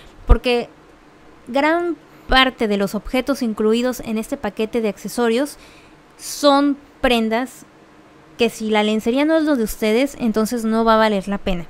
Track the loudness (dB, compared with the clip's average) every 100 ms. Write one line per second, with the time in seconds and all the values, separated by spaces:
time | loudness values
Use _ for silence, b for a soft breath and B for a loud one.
0 | B B 2 4 4 0 -2 -14 -20 -20
1 | -20 -20 -20 -20 -4 0 2 0 -2 -6
2 | -12 -14 0 2 2 0 -2 0 -2 -4
3 | -4 -4 -2 -2 -2 0 0 2 0 -4
4 | -6 -6 -6 -6 -8 -6 -4 -2 -4 -4
5 | -8 -2 0 0 -2 -8 B B B B
6 | -20 -18 -14 0 2 4 2 -2 -8 -4
7 | 0 0 0 -2 -6 -12 -20 -20 -20 -20
8 | -20 -20 -12 -2 -2 -2 -2 0 2 0
9 | 0 0 2 2 2 0 -2 -2 0 2
10 | 0 -2 -2 0 -2 -2 -2 0 4 4
11 | 4 0 -4 -4 -4 -4